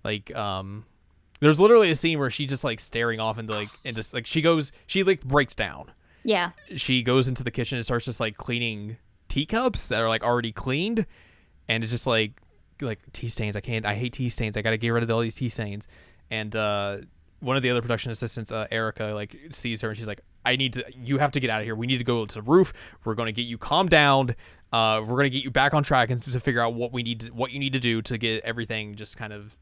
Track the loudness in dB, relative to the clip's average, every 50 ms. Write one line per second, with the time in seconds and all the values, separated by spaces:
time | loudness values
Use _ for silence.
0 | _ -4 -6 -4 -6 -8 -8 -6 -4 -4 -4 -4 -6 -8 -12 -14 -14 _ _ _
1 | _ _ _ _ _ _ _ 4 4 6 6 8 8 8 10 8 8 6 2 2
2 | 0 0 0 2 0 -2 -2 -4 -4 -4 -4 -4 -4 -4 -4 -4 -6 -6 -2 0
3 | 0 0 0 0 -2 -2 -2 -4 -6 -6 -4 -4 -4 -6 -10 -12 -10 -8 -6 -6
4 | -8 -6 -6 -8 -6 -2 -2 2 4 4 4 4 2 -2 -8 -16 _ -4 0 2
5 | 4 4 2 2 2 2 4 4 4 2 0 -4 -4 -4 -4 -10 -14 -18 -20 _
6 | _ _ _ _ _ 0 2 2 2 -2 -4 -12 -18 -14 -8 -6 0 2 2 2
7 | 4 4 4 4 4 2 0 -2 -4 -6 -4 -4 -4 -2 -2 -4 -2 -2 -2 -2
8 | -2 -4 -4 -2 -4 -4 -4 _ -6 -4 -2 -2 -2 -2 -4 -6 -8 -10 -12 -14
9 | _ _ _ _ _ _ -2 -2 0 0 0 2 2 2 0 0 -2 0 0 2
10 | 2 2 2 2 2 2 2 2 0 -2 -6 -6 -4 -2 0 0 0 0 0 0
11 | -2 -2 -6 -20 -20 _ _ _ _ _ _ _ _ -2 -2 -2 0 -2 -4 -2
12 | 0 2 2 2 2 0 -4 _ _ _ _ _ _ _ _ _ -8 -8 -8 -8
13 | _ -20 -14 -8 -6 -6 -4 -2 -4 -4 -4 -6 -6 -4 -4 -2 -2 -2 -2 -2
14 | -4 -6 -4 -4 -4 -4 -2 -2 -4 -2 -2 -2 0 0 0 0 0 2 2 2
15 | 2 2 2 0 0 -2 -2 -4 -4 -4 -4 -4 -6 -6 -8 -12 -14 -16 -20 -20
16 | -20 -20 -20 _ -14 _ -6 -6 -6 -4 -2 0 0 0 0 0 0 -2 -4 -6
17 | -10 -16 _ _ _ _ _ -8 -2 0 0 2 2 2 2 2 0 0 -2 -2
18 | -2 -6 -6 -4 -6 -6 -6 -6 -8 -6 -4 -6 -4 -2 -2 -2 -2 -2 -4 -4
19 | -6 -6 -4 -6 -8 -10 -12 -20 -18 -14 -10 -6 -6 -4 -4 -4 -4 -6 -6 -6
20 | -8 -10 -10 -12 -14 _ _ -4 0 0 2 2 2 0 -2 -4 -8 -8 -12 -14
21 | -4 -2 2 2 2 2 2 0 0 0 0 0 -2 -4 -4 -4 0 0 0 0
22 | 2 0 0 0 0 -4 -6 -10 0 6 6 6 6 6 0 -14 -18 -20 -20 -10
23 | -6 -6 -4 -2 -2 -4 -2 -4 -4 -6 -6 -10 -4 0 2 2 4 6 6 8
24 | 8 8 6 6 4 2 -2 -6 -8 -20 -20 -20 -12 _ 0 2 4 4 2 0
25 | 0 -2 0 2 2 2 2 -2 -6 -2 2 2 4 4 4 2 2 4 4 4
26 | 4 4 0 -4 -4 -4 -6 -2 0 0 2 2 2 2 0 -2 -4 -2 -2 -4
27 | -2 -2 -4 -6 -8 -12 -4 -4 -4 -4 -4 -4 -4 -2 -2 0 2 2 2 2
28 | 0 -4 -4 -2 -2 -2 -2 -2 -4 -6 -6 -6 -6 -6 -6 -6 -6 -8 -12 -12
29 | -12 -14 -12 -12 -12 -12 -12 -14 -16 -18 -20 _